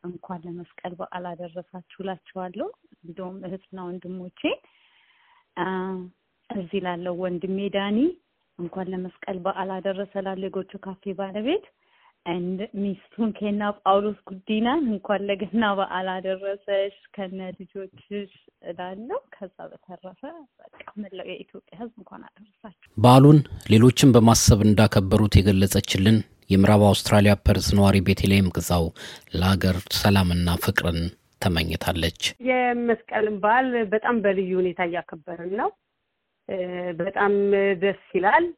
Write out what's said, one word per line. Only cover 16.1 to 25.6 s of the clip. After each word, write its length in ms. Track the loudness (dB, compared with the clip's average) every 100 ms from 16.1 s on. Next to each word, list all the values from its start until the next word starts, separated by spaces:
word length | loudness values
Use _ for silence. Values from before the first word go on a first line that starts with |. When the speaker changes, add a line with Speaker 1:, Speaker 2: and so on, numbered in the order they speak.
| -8 -8 -8 -8 -10 -6 -4 -4 _ _
Speaker 1:
ከነ 300 | -14 -12 -12 -14
ልጆችሽ 800 | -14 -16 -16 -18 _ _ -12 -12 _ _ _
እላለሁ። 560 | -16 -12 -12 -12 -10 -10 _
ከዛ 260 | -18 -18 _ -20
በተረፈ 540 | -20 _ -20 -20 -18 -20 -20 -20 _
በቃ 220 | -20 _ -20 -16
መላው 320 | -14 -14 -14
የኢትዮጵያ 480 | -16 -16 -20 _ -18
ሕዝብ 180 | -18 -18
እንኳን 280 | -20 -20
አደረሳችሁ። 680 | -20 _ _ _ -20 _ _ 2
Speaker 2:
በዓሉን 420 | 8 10 10 8 4 -10 4
ሌሎችን 440 | 6 6 8 6
በማሰብ 500 | 8 8 6 6 6
እንዳከበሩት 760 | 6 6 6 4 2 2 6 6
የገለጸችልን 840 | 6 4